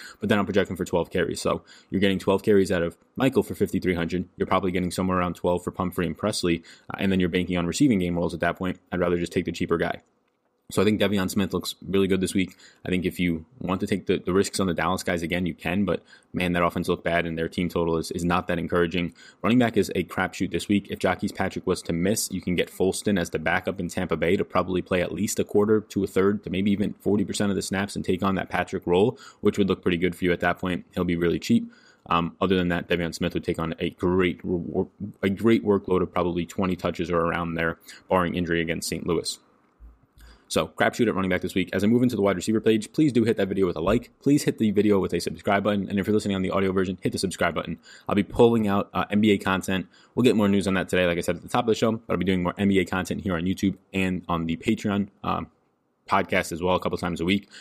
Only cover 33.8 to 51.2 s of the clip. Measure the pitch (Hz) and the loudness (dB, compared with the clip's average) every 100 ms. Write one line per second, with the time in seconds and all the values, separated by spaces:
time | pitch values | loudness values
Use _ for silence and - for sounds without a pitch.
33.8 | 87 - 90 92 90 - 92 87 - - | -6 -2 0 2 2 -2 -4 -6 -4 -4
34.8 | - - 104 - 98 95 113 113 104 98 | -4 -8 -14 -4 -4 0 2 4 4 2
35.8 | - 90 85 92 87 87 82 - 92 87 | 2 0 0 -2 -2 -2 -4 -4 -2 -2
36.8 | 90 85 82 85 85 85 85 82 82 82 | -4 -4 -2 0 0 0 -2 -2 -2 -4
37.8 | - - - 92 87 85 85 85 82 82 | -12 -20 0 2 2 0 0 0 0 -4
38.8 | - 82 87 80 - - _ _ _ _ | -6 -6 -2 -2 -4 -10 _ _ _ _
39.8 | - - _ _ - - - 95 80 - | -20 -20 _ _ -20 -20 -6 -4 -2 0
40.8 | 110 - 110 90 95 90 90 95 90 95 | 0 2 0 0 0 0 0 -2 -2 0
41.8 | 101 120 127 107 98 90 110 110 113 110 | 2 4 2 2 0 0 0 2 2 2
42.8 | - - 156 117 117 101 95 98 90 78 | 0 0 2 4 2 2 0 0 0 0
43.8 | 87 120 - _ 139 143 147 - 110 101 | 0 0 -2 _ 2 2 2 0 2 4
44.8 | 104 98 92 - - 80 - 101 104 101 | 4 4 2 -2 -4 -4 0 2 2 0
45.8 | 92 101 95 104 101 95 92 98 95 92 | -2 -2 0 0 0 0 0 0 2 2
46.8 | 92 90 - 98 95 - 87 80 - 85 | 0 -2 -4 -2 -4 -2 -2 -2 -6 -10
47.8 | - - - 98 95 - 117 117 104 101 | -12 -14 -2 0 0 6 6 6 2 0
48.8 | - 92 - 104 107 98 98 95 - 92 | 0 -4 0 2 4 4 2 -2 0 -4
49.8 | - _ _ - 123 107 101 101 95 95 | -4 _ _ 2 4 4 4 4 2 0
50.8 | 85 92 90 85 | 2 2 2 2